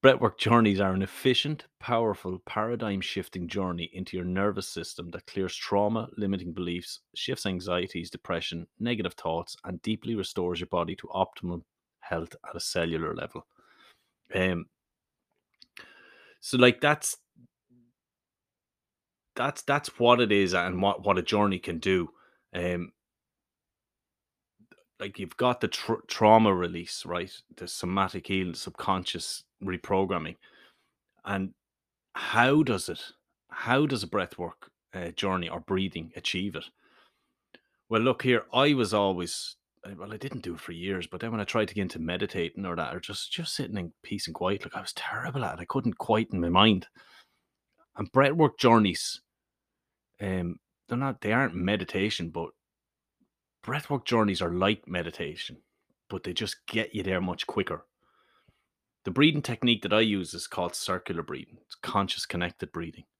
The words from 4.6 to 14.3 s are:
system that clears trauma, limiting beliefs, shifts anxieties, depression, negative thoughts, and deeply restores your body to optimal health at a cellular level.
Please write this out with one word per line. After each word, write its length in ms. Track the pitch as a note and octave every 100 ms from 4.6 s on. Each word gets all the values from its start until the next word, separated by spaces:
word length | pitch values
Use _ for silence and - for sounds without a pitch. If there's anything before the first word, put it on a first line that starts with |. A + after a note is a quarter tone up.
| -
system 420 | - E2 - F2
that 120 | F2
clears 320 | - - F#2 -
trauma, 540 | - G2+ G#2 A2+ A2 -
limiting 340 | G2+ G2 F2+
beliefs, 480 | D#2+ F2 F2 - - _
shifts 320 | - - B2+ G2+
anxieties, 640 | F#2 F#2+ F2+ F2 F2 E2+
depression, 560 | - - E2+ - E2+ E2 _
negative 360 | A2+ A#2+ F2
thoughts, 420 | - E2 E2 - -
and 160 | - F2
deeply 340 | - A2 -
restores 460 | A2+ F#2 - F2+ F2
your 60 | F2
body 280 | F2+ E2+ G2
to 100 | -
optimal 560 | F#2 F#2+ - F2+ F2 - _ _ _
health 360 | - E2+ E2 - -
at 80 |
a 60 | E2+
cellular 540 | - F2+ E2+ D#2+ D#2+
level. 320 | D#2+ - - - _ _ _ - _ _ _ _